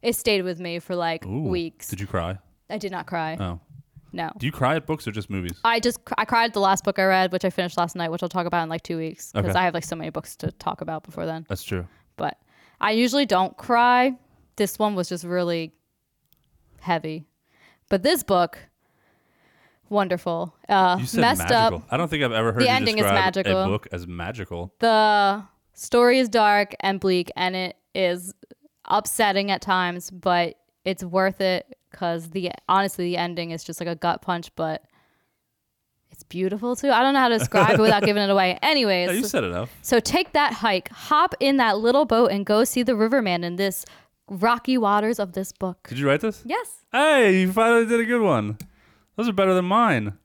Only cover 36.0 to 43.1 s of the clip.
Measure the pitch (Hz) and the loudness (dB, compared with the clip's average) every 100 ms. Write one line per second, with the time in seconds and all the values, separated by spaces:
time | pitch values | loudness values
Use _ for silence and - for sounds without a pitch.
36 | _ - - 175 185 202 240 247 277 233 | _ -20 -12 -4 -4 -4 -6 -2 2 4
37 | 262 277 247 226 120 214 208 220 220 208 | 4 4 4 2 2 4 4 6 6 4
38 | 208 208 196 196 185 180 277 302 226 180 | 4 2 2 2 2 2 2 2 2 2
39 | 180 185 220 196 98 87 113 - - 240 | 2 -2 -2 -2 -2 -4 -6 -10 0 0
40 | - 339 370 311 294 226 220 190 - - | 2 -2 0 2 0 0 0 0 -4 -18
41 | - 302 359 - 277 277 226 202 226 269 | 0 2 2 2 2 4 2 2 2 2
42 | 302 226 240 202 196 214 247 - 240 226 | 4 4 4 2 2 2 2 0 0 2
43 | 220 | 2